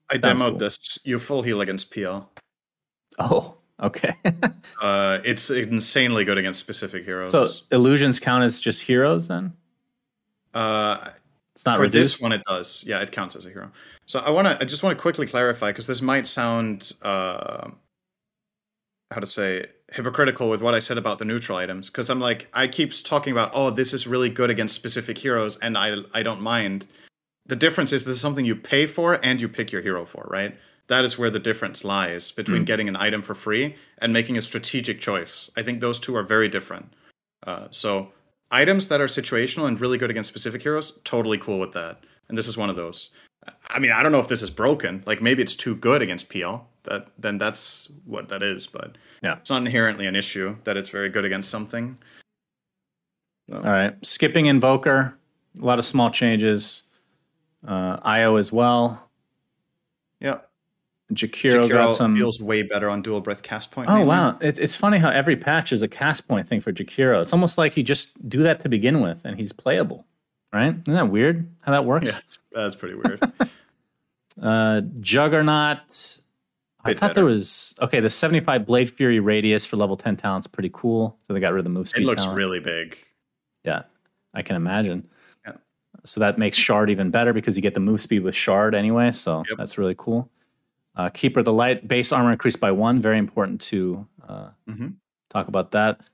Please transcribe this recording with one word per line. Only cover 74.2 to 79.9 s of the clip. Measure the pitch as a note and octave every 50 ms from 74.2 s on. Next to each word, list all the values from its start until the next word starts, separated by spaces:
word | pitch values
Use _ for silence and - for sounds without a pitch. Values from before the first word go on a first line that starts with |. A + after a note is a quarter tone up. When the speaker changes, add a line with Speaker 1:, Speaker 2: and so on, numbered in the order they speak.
| _ _ - - A#2
Speaker 2:
Uh, | A2 A2 A2 A2 A2 G#2+ G#2+ G2+ A#2 - A#2+
Juggernaut. | G2+ - A#2 C3+ D3 D#3 D#3 D#3 D3+ D3+ D3+ D3+ D3+ D3 D3 - - _ - - - - - - _ _ _ _ _ _ _ _ _ _ _ _ -
I | A#2
Speaker 1:
Bit | G#2+ -
Speaker 2:
thought | G3+ G3 G3+
there | G3+ F#3
Speaker 1:
better. | C#3 A2+
Speaker 2:
was, | G#2 F#2+ - - - - - - -
okay, | B2+ B2 - A#2+
the | A2 G#2+
seventy-five | - - E3 D#3 E3 D3+ - - C3+ B2 G#2
Blade | A2+ A#2+ B2 C3 B2
Fury | - - C3+ B2 A#2 A2
radius | G2 G#2 G#2+ G#2+ G#2 G#2+ G#2+ G#2 -
for | - -
level | G2+ G#2 F#2+